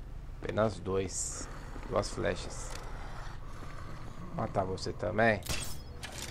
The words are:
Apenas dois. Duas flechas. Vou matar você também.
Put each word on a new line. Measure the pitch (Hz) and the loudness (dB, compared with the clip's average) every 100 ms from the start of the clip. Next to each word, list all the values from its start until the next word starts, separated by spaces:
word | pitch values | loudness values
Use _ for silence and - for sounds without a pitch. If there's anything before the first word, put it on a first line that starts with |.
| - - - - | -6 -6 -6 -4
Apenas | - 101 110 - | 0 4 4 4
dois. | 92 95 95 - - - - - - - - | 0 2 2 -2 -2 -4 -6 -6 -6 -6 2
Duas | 101 - | 2 2
flechas. | - 92 92 - - - - - - - - - - - - - - - - - - - | 2 2 2 -2 -4 -4 -4 -4 -6 -4 -4 -4 -6 -6 -6 -4 -4 -4 -4 -6 -6 -4
Vou | - | -2
matar | - 104 | 2 2
você | 92 92 107 | 2 0 -2
também. | - 98 101 113 104 - - - - - - - - - | 0 0 6 8 6 4 0 0 -2 -4 -8 -8 -6 -6